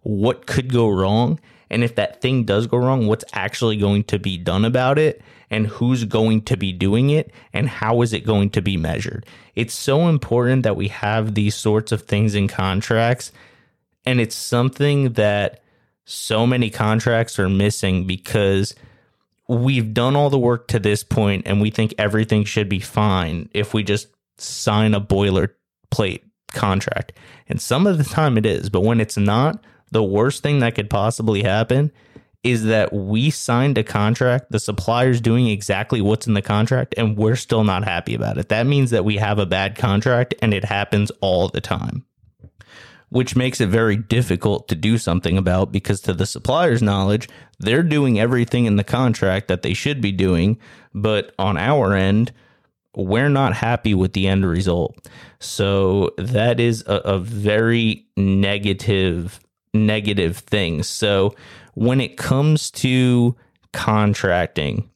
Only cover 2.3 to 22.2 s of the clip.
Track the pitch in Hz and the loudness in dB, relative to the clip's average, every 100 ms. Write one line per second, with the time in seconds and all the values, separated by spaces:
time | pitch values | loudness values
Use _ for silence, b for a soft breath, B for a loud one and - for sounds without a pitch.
2.3 | 131 107 101 117 123 127 135 107 110 - | 0 2 0 2 0 2 2 0 -2 -2
3.3 | 107 95 - 117 107 104 101 107 101 95 | -4 -4 -2 -2 0 2 2 0 -4 -4
4.3 | 90 90 92 113 127 127 143 156 - B | -4 -2 0 2 2 2 2 2 -2 B
5.3 | B B 107 107 - 120 127 110 110 110 | B B -4 -4 -2 0 0 0 2 2
6.3 | 110 107 95 98 90 95 110 139 151 - | 2 0 -2 -2 -2 0 2 2 0 -2
7.3 | B B - 117 - 110 117 120 104 107 | B B -4 -4 -2 0 0 0 -2 0
8.3 | 104 101 107 92 95 80 80 - - - | 2 2 0 -2 -2 -2 -4 -6 -10 -14
9.3 | B B - 113 - - 139 170 151 - | B B -6 -6 -4 0 2 2 0 0
10.3 | 120 123 131 117 101 98 - 104 110 107 | 0 2 2 0 -2 -4 -4 -2 0 0
11.3 | 107 104 - 110 107 107 107 - 101 110 | 0 -2 -2 0 0 -2 -6 -2 0 0
12.3 | 101 98 - 95 98 - 113 117 127 - | 0 -2 -2 -2 -2 0 0 0 -2 -6
13.3 | b b b b b b _ 131 127 113 | b b b b b b _ -2 0 -2
14.3 | - - 120 131 - 143 143 135 113 104 | -4 -2 0 0 0 0 2 0 0 0
15.3 | 101 101 - _ _ _ _ - - - | 0 -2 -6 _ _ _ _ -16 -12 -2
16.3 | 110 120 127 113 - 107 110 123 113 117 | 0 2 2 -2 0 0 2 2 0 0
17.3 | - 95 98 101 - 98 92 92 90 - | -2 0 2 0 0 -2 0 -2 -6 -4
18.3 | 110 98 98 101 - b b b b b | 0 2 2 -2 -6 b b b b b
19.3 | _ - 117 127 131 110 110 123 143 147 | _ -4 0 2 0 0 0 2 2 2
20.3 | 135 120 117 - 117 104 104 - - 101 | 2 2 0 -2 0 0 0 -2 0 2
21.3 | 95 - 101 107 - 107 - 104 110 | 0 0 0 2 0 -2 0 0 0